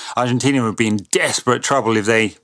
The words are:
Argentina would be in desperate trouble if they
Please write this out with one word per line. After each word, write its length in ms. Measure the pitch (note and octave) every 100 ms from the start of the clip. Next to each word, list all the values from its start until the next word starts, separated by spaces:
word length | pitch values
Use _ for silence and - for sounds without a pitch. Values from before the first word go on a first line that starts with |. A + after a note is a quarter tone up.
| - -
Argentina 460 | B2 B2 C3+ C#3
would 140 | A2+ G2
be 100 | A2
in 120 | G#2+ -
desperate 540 | F3+ D#3 - B2 A#2+
trouble 320 | - C#3 A2 A2
if 100 | G#2
they 300 | A2+ G#2+ -